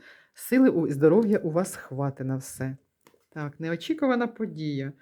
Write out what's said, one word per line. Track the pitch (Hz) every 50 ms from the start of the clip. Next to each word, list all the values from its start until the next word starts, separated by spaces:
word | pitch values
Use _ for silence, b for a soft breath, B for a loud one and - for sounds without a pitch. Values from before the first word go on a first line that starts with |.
| B B B B B B B
Сили | - - - 240 262 262 254
у, | - 165 165 135
здоров'я | 143 135 147 156 165 214 233 202 208 -
у | - 165
вас | 156 170 190 196 -
хватить | - - - 135 131 139 139 135 - 131
на | 131 131
все. | 131 131 - - - 131 131 135 135 _ _ _ _ _ _ _ _ _ _
Так, | - 156 151 147 147 -
неочікувана | 160 165 170 165 - - 320 311 294 262 254 233 240
подія. | 233 233 - 220 - 156 156 156 151 143 135 135 139 143 B